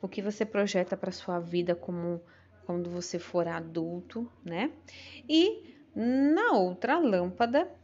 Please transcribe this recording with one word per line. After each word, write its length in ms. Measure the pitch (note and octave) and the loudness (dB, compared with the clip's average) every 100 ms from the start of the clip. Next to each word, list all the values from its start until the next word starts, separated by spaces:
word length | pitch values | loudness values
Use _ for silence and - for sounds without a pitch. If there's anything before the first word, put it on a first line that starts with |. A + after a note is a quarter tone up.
O 60 | G3 | -8
que 120 | G3+ | -6
você 240 | G3+ G#3 | -6 -2
projeta 500 | G#3+ G3+ G3+ G3 F#3 F#3+ | -2 0 2 2 0 -2
pra 120 | F#3+ | -6
sua 300 | F3+ - F3 | -8 -4 -4
vida 340 | E3+ F3 F3 | -2 -2 0
como, 460 | E3+ - F3 E3+ E3+ E3+ - - - - | -2 -2 -6 -4 -6 -8 -20 -20 -20 -6
quando 240 | F3 F3 | -4 -4
você 280 | F3 F3 F3+ | -6 -6 -8
for 300 | E3+ F3+ E3 | -4 -2 -2
adulto, 800 | E3 E3 E3 E3 F3 F3+ - A#3 - | -4 -6 -6 -4 -6 -10 -10 -10 -10
né? 260 | - E3+ B3+ - - - - - - | -10 -4 -4 -6 -20 -20 -18 -20 2
E 480 | D#4 F4+ A4 - - - - | 4 4 2 -10 -20 -14 -2
na 560 | A#3 C4 C#4+ D#4+ A#4 | 2 4 4 6 6
outra 460 | C#4+ F3+ F3+ A#3 D#4 | 4 4 0 0 2
lâmpada 680 | D4+ F#3 F3+ F3+ A#3 C4+ F4+ - | 4 2 0 0 2 2 0 -6